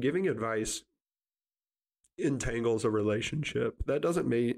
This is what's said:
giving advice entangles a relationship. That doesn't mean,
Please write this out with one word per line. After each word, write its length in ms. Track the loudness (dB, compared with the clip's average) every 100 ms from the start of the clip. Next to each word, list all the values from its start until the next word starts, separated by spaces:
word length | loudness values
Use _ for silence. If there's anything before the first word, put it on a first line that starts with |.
giving 280 | 0 0 0
advice 540 | 0 -2 -2 -2 -6 -10 _ _ _ _ _ _ _ _ _ _ _ _ -4
entangles 640 | -2 0 -2 0 2 2
a 60 | 2
relationship. 920 | 2 2 0 0 -4 -2 0 -2 -2 -2
That 140 | 0
doesn't 260 | 0 0 2
mean, 280 | 2 2